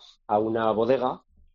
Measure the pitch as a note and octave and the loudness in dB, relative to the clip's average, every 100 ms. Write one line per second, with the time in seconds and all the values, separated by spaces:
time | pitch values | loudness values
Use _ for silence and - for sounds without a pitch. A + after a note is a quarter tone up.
0 | - _ - G#2+ A2 A2+ A2+ G#2+ A2+ C3 | -14 _ -2 0 0 0 0 0 2 0
1 | B2+ F3 _ _ _ | 0 -6 _ _ _